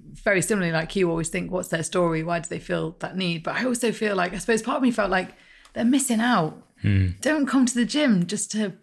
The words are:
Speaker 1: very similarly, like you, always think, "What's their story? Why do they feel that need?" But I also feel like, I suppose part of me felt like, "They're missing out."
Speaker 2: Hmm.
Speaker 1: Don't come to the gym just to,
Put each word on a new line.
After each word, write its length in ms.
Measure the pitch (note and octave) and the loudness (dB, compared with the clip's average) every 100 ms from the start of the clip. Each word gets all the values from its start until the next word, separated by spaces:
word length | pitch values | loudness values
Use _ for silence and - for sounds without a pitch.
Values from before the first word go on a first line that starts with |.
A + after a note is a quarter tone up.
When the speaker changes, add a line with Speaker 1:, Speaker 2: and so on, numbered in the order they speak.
| - | -18
Speaker 1:
very 280 | - G#3+ F#3+ | -6 0 2
similarly, 300 | - G#3 E3+ | 2 0 0
like 220 | D#3+ D#3+ | 0 -2
you, 140 | G3 F3 | 0 0
always 180 | E3 D#3+ | 0 -2
think, 220 | F#3 F3 | -4 -4
"What's 180 | F3+ F3 | -4 -2
their 140 | E3 | -4
story? 380 | D#3+ F#3 E3+ D#3+ | -2 0 2 0
Why 160 | E3 E3+ | -2 -4
do 80 | D#3+ | -4
they 120 | E3 | -8
feel 360 | - E3+ D#3+ - | -4 -4 -4 -6
that 160 | - F#3 | -8 -4
need?" 260 | F3+ E3 | -2 -2
But 100 | D#3+ - | -4 -2
I 80 | |
also 260 | B3+ A#3+ A#3 | -2 0 -2
feel 220 | A3 G#3+ F#3+ | 0 -2 0
like, 160 | F3 | -2
I 40 | F#3+ | -2
suppose 240 | - A3 | 0 0
part 140 | A#3 C#4+ | 0 0
of 40 | |
me 80 | B3+ | 0
felt 200 | A#3 G3 | 2 2
like, 200 | F#3+ - - - - - | 0 -2 -10 -20 -20 -12
"They're 100 | A3+ | -2
missing 360 | A#3 C4+ C4+ A3 | 2 2 2 2
out." 400 | A#3+ G#3+ D#3 - - _ | 2 2 2 -4 -20 _
Speaker 2:
Hmm. 260 | G#2 G2 F#2 F2 | 2 2 2 0
Speaker 1:
Don't 240 | D4 D#4 C#4 | 0 0 2
come 200 | C#4 B3 | 4 4
to 80 | |
the 100 | A#3+ | 2
gym 420 | A#3+ D4 C#4+ F#3 F3 | 0 2 4 4 2
just 240 | G#3 - | -4 -4
to, 200 | G#3+ G3+ - | -4 -4 -6